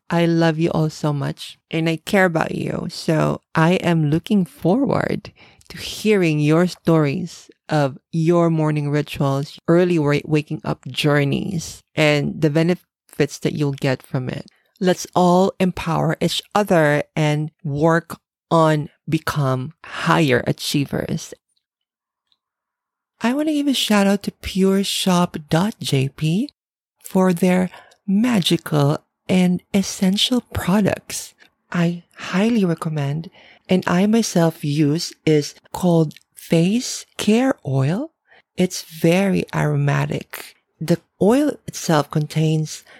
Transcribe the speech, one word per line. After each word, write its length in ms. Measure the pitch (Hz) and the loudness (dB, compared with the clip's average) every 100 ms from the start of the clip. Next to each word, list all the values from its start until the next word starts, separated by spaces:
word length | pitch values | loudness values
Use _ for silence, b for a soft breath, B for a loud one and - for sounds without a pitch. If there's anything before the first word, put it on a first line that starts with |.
| - | -4
I 160 | 170 170 | 0 2
love 340 | 165 165 156 | 2 2 2
you 100 | 165 | 0
all 180 | 160 156 | 0 -2
so 240 | - 151 | -2 -4
much 440 | 143 139 - - - - | -2 -4 -8 -14 -18 -6
and 160 | 165 165 | -2 -2
I 80 | 160 | -4
care 300 | - 202 185 | 0 2 4
about 280 | 160 - | 2 -2
you. 340 | - - - - | -4 -6 -6 -8
So 520 | - - 156 147 147 _ 165 | -8 -2 0 0 -2 _ 0
I 200 | 160 185 | 2 2
am 340 | - 165 147 | 0 0 2
looking 320 | 160 - 208 | 0 0 0
forward 880 | 175 - 165 240 285 - - - - - b b b | 0 -2 0 0 0 -2 -2 -4 -8 -20 b b b
to 80 | - | -16
hearing 640 | - - 214 208 170 151 | -14 -4 0 2 2 2
your 280 | 147 160 180 | 2 4 2
stories 840 | - - 165 147 156 175 - - _ - | 0 2 2 2 -2 -6 -12 -20 _ -4
of 280 | 156 139 143 _ | 0 0 -4 _
your 380 | 165 160 175 170 | -2 2 4 2
morning 400 | 160 156 151 143 | 2 0 -2 -2
rituals, 680 | 147 147 - 139 135 139 - - | -2 -4 -2 -2 -2 -6 -6 2
early 280 | 170 180 170 | 4 4 2
wa-, 220 | 143 147 - | 2 0 0
waking 360 | 151 147 156 - | -2 -2 -8 -6
up 200 | 151 135 | -8 -8
journeys, 960 | 123 151 143 139 135 - 165 - - _ - | -2 2 2 2 -2 -4 -6 -8 -16 _ 0
and 460 | 151 147 143 - | 2 2 -2 -6
the 80 | 147 | -4
benefits 920 | 156 165 175 _ _ _ - 143 - | 0 0 -2 _ _ _ -4 -4 -2
that 140 | 160 | -6
you'll 180 | 151 143 | -4 -4
get 320 | 135 139 127 | -2 -4 -4
from 240 | - 135 127 | -6 -8 -6
it. 180 | - - b b b | -10 -12 b b b
Let's 260 | 185 175 - - | 0 0 -2 2
all 380 | 180 180 190 - | 4 4 2 0
empower 560 | 185 - 170 175 156 - | -2 -2 -4 -2 -2 0
each 220 | 170 - - | -2 -4 -2
other 500 | 208 202 175 147 147 - - | 0 2 2 4 0 -2 -2
and 360 | 151 151 156 _ | -2 -2 -6 _
work 560 | 151 143 165 165 - - _ _ - | -6 0 2 2 -2 -16 _ _ 0
on 380 | 165 160 151 143 _ - | 2 4 2 -4 _ -4
become 680 | 156 - 151 135 127 127 - - | -4 -2 -2 -2 -2 -6 -14 -16
higher 580 | - 170 165 147 120 - | -6 0 2 4 2 0
achievers. 880 | - - 147 139 - - 160 - - _ _ _ _ _ _ _ _ _ _ _ _ _ _ _ _ _ - | -4 -2 -2 -2 -4 -4 -6 -8 -20 _ _ _ _ _ _ _ _ _ _ _ _ _ _ _ _ _ -6
I 120 | 226 | -4
want 140 | 277 311 | -2 -2
to 60 | |
give 140 | 294 285 | -2 -2
a 60 | |
shout 340 | 247 - 208 196 | -2 0 2 2
out 160 | 202 | 0
to 80 | - | -4
pure 520 | - - 185 190 196 | -10 -6 0 2 2
shop 540 | 190 - 190 175 175 175 147 | -2 -2 0 2 0 -4 -2
dot 260 | 160 208 - | 0 0 -4
J 300 | 127 139 135 | -4 -2 -2
P. 400 | - 156 180 285 _ _ _ _ _ - | -4 -2 -2 -4 _ _ _ _ _ -4
for 240 | 190 185 | 0 2
their 380 | 175 185 180 180 B B B - | 2 2 2 -2 B B B -2
magical 960 | 196 247 220 - 165 - 147 143 156 _ _ - | 0 2 0 0 -2 0 0 2 0 _ _ -2
and 360 | 185 180 175 _ | 2 2 0 _
essential 680 | 202 190 - 185 202 - 247 - | -2 -2 -2 -2 0 0 -2 -4
products 800 | - - 208 170 - - - - _ b _ - | -6 0 2 2 -2 -8 -14 -14 _ b _ -8
I 320 | 175 170 175 - | -2 -2 -2 -12
highly 500 | - - 185 226 233 | -16 -6 -2 0 2
recommend 680 | 185 160 160 151 139 156 160 b b b - | 0 -2 -4 -4 -4 -6 -10 b b b -2
and 160 | 185 - | 0 2
I 180 | 175 214 | 2 2
myself 580 | 226 220 180 165 - | 2 2 2 2 0
use 480 | 147 143 147 160 - - 160 | -2 0 2 0 -4 -4 0
is 300 | 151 143 - _ | 2 0 -10 _
called 400 | - 180 165 156 - _ - | -2 2 4 2 -4 _ -12
Face 720 | - 165 175 233 - - - - | 0 2 2 0 -4 -10 -12 -6
Care 400 | - 226 262 - 135 | 0 2 2 -2 -2
Oil. 460 | 135 135 190 320 _ _ b b - | 0 0 -2 -6 _ _ b b -2
It's 260 | 180 - | -2 -2
very 640 | - 160 165 180 196 180 - | -14 -2 2 2 2 0 -2
aromatic. 1000 | 156 151 147 143 143 143 - - - - - _ - | -2 0 0 0 0 -2 -6 -10 -18 -18 -20 _ -8
The 200 | 160 170 _ - | -2 -2 _ 0
oil 360 | 190 262 302 - - | 2 4 2 -4 -10
itself 460 | - - 156 - | -8 0 0 0
contains 720 | 156 151 156 156 156 156 - - | -2 -2 -2 0 0 -4 -10 -20